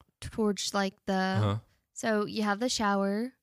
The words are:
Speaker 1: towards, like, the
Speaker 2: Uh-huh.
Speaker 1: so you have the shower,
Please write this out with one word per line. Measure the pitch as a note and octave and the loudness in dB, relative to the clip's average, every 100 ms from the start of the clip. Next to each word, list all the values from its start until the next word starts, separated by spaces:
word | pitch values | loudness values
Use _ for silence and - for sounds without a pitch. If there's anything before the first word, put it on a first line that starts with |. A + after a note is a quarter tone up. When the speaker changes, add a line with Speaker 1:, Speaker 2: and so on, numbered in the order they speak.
| _ - | _ -16
Speaker 1:
towards, | - - G#3+ F#3+ - | -8 0 0 0 -2
like, | G3+ F#3+ - - | 0 -2 -4 -2
the | |
Speaker 2:
Uh-huh. | F#3+ F#3+ F#3+ G#2+ G#2+ - _ _ | 0 2 2 2 0 -6 _ _
Speaker 1:
so | - A#3 G#3+ G#3 | -4 0 0 0
you | G#3+ | -2
have | G#3 G3+ | 0 0
the | B3+ | 0
shower, | - G#3 G3+ G3 G3+ B3 - | 0 2 2 2 0 -4 -6